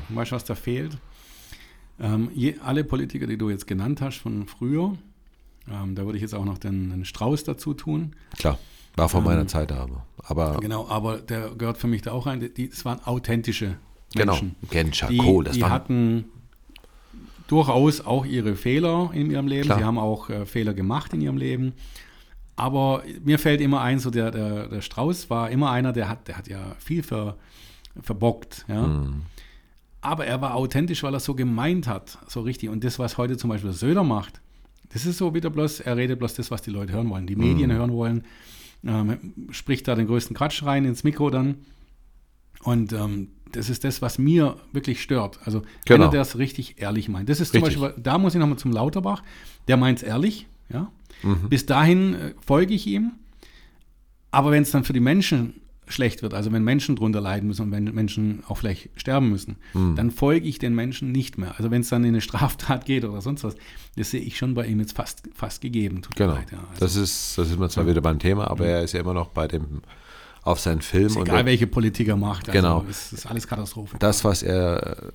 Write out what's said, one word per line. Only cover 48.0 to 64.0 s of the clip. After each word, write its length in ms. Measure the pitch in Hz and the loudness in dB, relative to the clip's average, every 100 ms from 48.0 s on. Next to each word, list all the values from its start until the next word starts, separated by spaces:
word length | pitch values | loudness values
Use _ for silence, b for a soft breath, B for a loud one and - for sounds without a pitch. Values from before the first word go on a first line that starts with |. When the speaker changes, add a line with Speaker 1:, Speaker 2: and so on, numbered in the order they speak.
Speaker 1:
da 140 | 117 156 | 0 2
muss 180 | 190 175 | 4 4
ich 40 | |
nochmal 180 | 151 139 | 4 2
zum 140 | 131 | 0
Lauterbach, 520 | 113 127 196 131 101 B B B B - | 0 0 0 -2 -4 B B B B 2
der 100 | 127 | 4
meint's 260 | 127 127 | 6 2
ehrlich. 440 | - 113 190 214 - - - | 0 0 0 -2 -8 -20 -12
Ja? 200 | 131 196 - - B | -8 -8 -10 -20 B
Speaker 2:
Mhm. 260 | 98 95 101 | 0 0 2
Speaker 1:
Bis 160 | 135 139 | 0 2
dahin, 480 | 135 156 180 190 180 | 4 6 6 4 0
äh, 180 | 76 - - | -6 -8 2
folge 280 | 139 185 | 4 4
ich 140 | 208 - | 2 0
ihm. 240 | 202 226 240 b b b b b b _ _ _ _ _ | 0 -2 -4 b b b b b b _ _ _ _ _
Aber 200 | 139 143 | 4 6
wenn's 200 | 147 143 | 6 6
dann 120 | 143 | 4
für 100 | 127 | 2
die 60 | 131 | 4
Menschen 540 | 123 180 190 139 117 - - - - | 4 4 4 2 0 -6 -20 -20 -10
schlecht 340 | - 123 - | 0 0 0
wird, 140 | 110 101 | -4 -4
also 160 | 107 | 0
wenn 120 | 110 | 2
Menschen 320 | 110 143 139 120 | 4 2 2 2
drunter 240 | 110 107 | 2 0
leiden 280 | 101 101 104 | 0 -2 -2
müssen 160 | 101 | -2
und 80 | 104 | -2
wenn 140 | 101 104 113 | -2 -2 0
Menschen 480 | 107 107 107 107 - | -2 0 -2 -2 -6
auch 100 | - | -4
vielleicht 320 | 110 92 - - | -4 -4 -8 -10
sterben 360 | - 135 127 | -2 2 2
müssen, 240 | 98 - 98 B | 2 -4 -12 B
Speaker 2:
Mhm. 220 | 92 92 80 | 0 2 2
Speaker 1:
dann 160 | 117 | 0
folge 360 | 120 143 160 165 | 2 2 2 0
ich 120 | - | -4
den 160 | 123 117 | -2 0
Menschen 360 | 120 127 135 | -2 -4 -2
nicht 280 | 131 131 - | -2 -2 -6
mehr. 160 | 92 - | -8 -4
Also 140 | 113 | 0
wenn's 180 | 123 120 | 0 2
dann 140 | 120 | 2
in 60 | 120 | 4
eine 120 | 113 | 2
Straftat 640 | - - 147 - - 127 - | 0 0 0 0 -2 -2 0
geht 200 | 131 110 | -2 -2
oder 160 | 104 | -4
sonst 220 | 101 143 | -6 -4
was, 120 | 107 - B B B | -6 -8 B B B
das 160 | - | -8